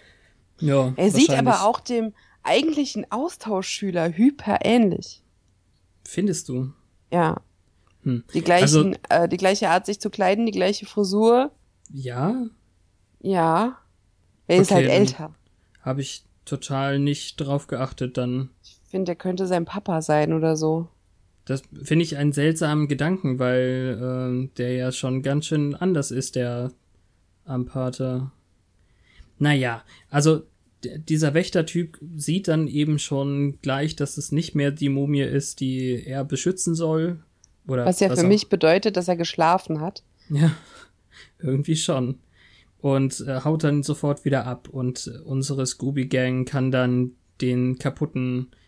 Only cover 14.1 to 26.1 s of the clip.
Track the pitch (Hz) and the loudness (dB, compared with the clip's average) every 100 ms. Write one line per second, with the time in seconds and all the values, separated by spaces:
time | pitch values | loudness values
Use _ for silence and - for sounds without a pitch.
14.1 | _ _ _ - 180 185 185 - 185 202 | _ _ _ 2 4 6 4 4 4 2
15.1 | - 156 156 _ _ _ _ 135 135 131 | 0 -12 -16 _ _ _ _ -6 -6 -6
16.1 | - _ _ - 139 - 135 139 139 143 | -10 _ _ -10 -8 -4 -2 0 0 0
17.1 | 143 - - 139 143 - 123 127 - 127 | -2 -6 -8 -4 -4 -4 -6 -6 -6 -6
18.1 | 127 123 127 135 _ - - _ 190 180 | -4 -2 -4 -6 _ -20 -20 _ -4 -4
19.1 | 165 185 180 185 180 165 196 - 160 156 | -4 -4 -2 0 -2 -2 -6 -4 -2 2
20.1 | 151 151 160 160 156 156 160 170 _ _ | 2 2 2 2 2 0 0 -4 _ _
21.1 | _ _ _ - 135 - 143 143 160 160 | _ _ _ -6 -6 -6 -12 0 0 0
22.1 | 143 147 139 143 160 156 151 147 135 151 | 0 -2 2 0 2 0 0 0 0 -2
23.1 | 190 135 127 127 127 127 127 127 113 127 | -2 -2 0 0 2 0 -2 -4 -4 -4
24.1 | 127 127 123 135 - 123 127 127 - 131 | -4 -4 -4 -6 -6 -4 -2 -4 -4 -4
25.1 | 131 170 156 156 156 143 143 185 165 139 | -2 -2 -2 0 -2 -2 -2 0 0 -2